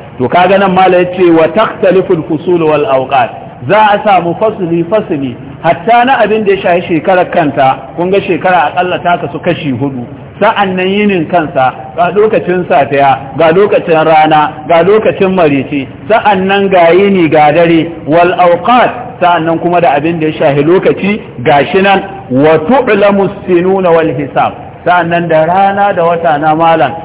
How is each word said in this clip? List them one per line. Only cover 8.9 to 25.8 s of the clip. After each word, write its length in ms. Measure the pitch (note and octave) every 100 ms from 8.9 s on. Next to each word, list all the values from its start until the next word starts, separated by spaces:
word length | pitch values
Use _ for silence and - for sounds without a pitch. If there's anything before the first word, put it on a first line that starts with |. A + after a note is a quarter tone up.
| D#3+
ta 200 | F3 F3
kasu 200 | D#3+ D3+
kashi 300 | F3+ E3 D3+
hudu. 320 | A#2 C#3 B2+ A#2+ - - -
Sa'an 340 | G#3 G3+ G3
nan 120 | F#3 F#3
yinin 400 | G3+ G#3 F#3 D3+
kansa, 640 | F3 D#3 C3+ B2+ - -
ga 160 | E3 F3
lokacin 540 | G3 G#3+ G3 F3 F3+ F3
safiya, 720 | F3 C3+ C#3 C#3 B2+ - D3+
ga 140 | D#3+
lokacin 480 | F3+ G3+ G3 F3 D#3
rana, 640 | D#3 D#3 D#3 D3+ D3 - -
ga 160 | E3+
lokacin 480 | F3 G#3+ G#3+ - F#3+
marici, 560 | F#3 D#3 C#3 B2+ C#3+ C3 - -
sa'an 360 | A3+ G#3+ F#3+ F#3+
nan 200 | G3 G3
ga 220 | F#3 E3
yini, 380 | F3+ G3+ F#3+ D#3+
ga 220 | D#3 D3+
dare, 340 | D#3+ E3+ E3 - - -
wal 280 | E3 F3
awqat, 840 | F3 F3 E3+ A3+ B3 F#3 - - -
sa'an 220 | F3 E3+ D#3+
nan 120 | D#3+
kuma 200 | F3 F3
da 140 | E3
abin 240 | C#3+ D#3+ E3+
da 80 | D#3
ya 60 |
shahi 320 | D3+ D#3+ C#3+
lokaci, 560 | D3 F#3 D#3+ B2 F#3+ G#3+ - -
ga 180 | C#3 C#3+ -
shi 100 | G3
nan, 200 | G3 F#3+ - - -
wa 280 | B2+ D#3 D#3+ F#3
tu'lamu 600 | C4+ B3 G3+ G3+ G3+ F#3+ - F3+
sinuna 440 | F3 F#3 F#3+ F3+
wal 160 | E3 D#3+
hisab. 420 | C#3+ C#3 D3+ A2+ - - -
Sa'an 240 | E3 F3+ E3+
nan 200 | E3+ E3+
da 160 | D#3 D#3+
rana 460 | F#3+ G3 G3